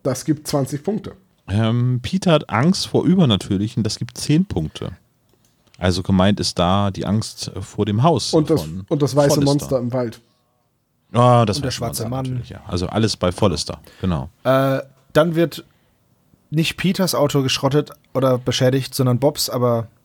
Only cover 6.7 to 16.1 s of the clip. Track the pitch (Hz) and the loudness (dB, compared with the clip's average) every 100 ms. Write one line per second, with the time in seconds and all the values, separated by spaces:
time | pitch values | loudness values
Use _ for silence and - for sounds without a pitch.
6.7 | 98 101 92 78 107 110 - - - 101 | 2 0 -4 -2 -2 -4 -8 -12 -10 -10
7.7 | - 104 104 147 143 - 165 151 156 78 | -4 -2 2 2 2 0 0 2 0 -2
8.7 | 87 101 151 143 135 143 147 139 143 - | -8 -6 -2 0 2 2 4 2 0 0
9.7 | 135 120 127 123 110 _ _ _ _ _ | -4 -2 -4 -4 -8 _ _ _ _ _
10.7 | _ _ _ _ 117 123 120 110 98 131 | _ _ _ _ 2 6 6 4 0 -4
11.7 | - 113 - 113 127 131 127 - - - | -6 -6 -6 -6 -6 -6 -8 -8 -14 -8
12.7 | 90 90 104 110 - 90 87 104 87 - | -6 -2 0 0 0 -2 0 0 0 -4
13.7 | - - - 95 80 65 - 123 135 135 | -10 -16 -6 -2 -2 -4 -6 0 0 0
14.7 | 135 - _ _ 151 170 160 170 - - | -2 -6 _ _ 0 2 2 0 -2 -16
15.7 | _ _ _ _ | _ _ _ _